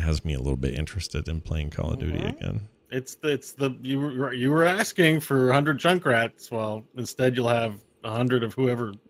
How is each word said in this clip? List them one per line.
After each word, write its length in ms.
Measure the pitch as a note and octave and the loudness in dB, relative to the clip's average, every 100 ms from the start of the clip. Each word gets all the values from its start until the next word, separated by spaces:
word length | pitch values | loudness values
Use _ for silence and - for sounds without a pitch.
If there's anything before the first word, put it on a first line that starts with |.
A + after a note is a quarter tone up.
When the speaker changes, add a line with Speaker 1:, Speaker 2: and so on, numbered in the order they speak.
Speaker 1:
has 220 | D#2+ D2+ | 0 0
me 100 | D#2+ | -2
a 40 | C2+ | -4
little 180 | C2+ C2 | -2 -2
bit 160 | C2 | -2
interested 540 | C2 D#2 F#2 - - D#2 | -4 -6 -6 -6 -6 -6
in 120 | E2 | -8
playing 300 | - D#2 D2 | -4 -4 -4
Call 220 | - D#2 | -4 -4
of 60 | - | -4
Duty 180 | D#2 - | -4 -4
Speaker 2:
Mm-hmm. 80 | - - | -4 -6
Speaker 1:
again. 320 | G1+ - G2+ _ _ | -6 -6 -8 _ _
Speaker 3:
It's 240 | B2+ B2+ | -10 -10
the, 140 | - D3+ | -6 -4
it's 240 | C#3 - | -4 -6
the, 180 | - C#3 B2+ | -4 -4 -4
you 180 | C3 C#3 | -4 -2
were, 360 | D3 B2+ C3+ | -2 -4 -4
you 160 | B2 B2+ | 0 2
were 140 | D#3 | 4
asking 560 | E3+ F#3+ A3+ - D#3+ D#3+ | 4 2 -2 4 4 4
for 280 | - C3+ B2+ | 2 4 6
a 60 | |
hundred 240 | C#3 D3 C3+ | 4 4 2
Junkrats. 720 | E3+ F3+ D3+ A#2 A2+ - - | 2 2 4 2 2 -4 -8
Well, 340 | A2+ G#2+ A2 A2 B2+ | -6 -4 -6 -10 -10
instead 380 | A2+ - B2+ B2 | -8 0 2 2
you'll 120 | A#2 | 2
have 280 | A#2 A2+ G2+ _ _ | 2 0 -6 _ _
a 60 | A2+ | -6
hundred 320 | A2+ B2+ B2 | 0 2 2
of 100 | A2+ | 0
whoever 400 | C3 C3 A#2+ A2+ G2+ _ | 0 0 0 -4 -8 _